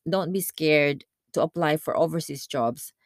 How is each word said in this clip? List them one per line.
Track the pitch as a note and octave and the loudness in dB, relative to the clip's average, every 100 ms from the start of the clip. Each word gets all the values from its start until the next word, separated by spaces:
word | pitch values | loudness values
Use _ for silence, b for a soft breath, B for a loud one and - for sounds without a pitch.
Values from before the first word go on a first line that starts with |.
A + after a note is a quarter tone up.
| E3 | -4
don't | F#3+ E3+ | -2 -2
be | F#3+ | -4
scared | - - D#3 D3+ C#3+ C#3+ - _ _ | -6 -2 4 4 4 0 -8 _ _
to | - | -2
apply | D#3+ E3+ D#3 D#3 | 0 0 0 0
for | - - | 0 0
overseas | E3 E3 - C#3 - | 0 -2 -6 -10 -6
jobs. | C#3 A#2 C#3 - - | -2 0 -2 -10 -20